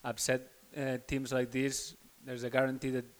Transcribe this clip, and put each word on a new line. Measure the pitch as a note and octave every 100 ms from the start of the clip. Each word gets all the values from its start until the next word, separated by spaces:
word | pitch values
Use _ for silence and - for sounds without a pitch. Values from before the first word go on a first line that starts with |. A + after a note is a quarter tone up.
| B2
upset, | A2 - B2+ B2+ - - D3
uh, | C3+ B2+ -
teams | C3+ C3
like | C3 B2
this. | B2+ C#3 C3 - - - -
There's | C3 B2 A#2+
a |
guarantee | C3 C3 C3 C3+
that | B2+ A#2+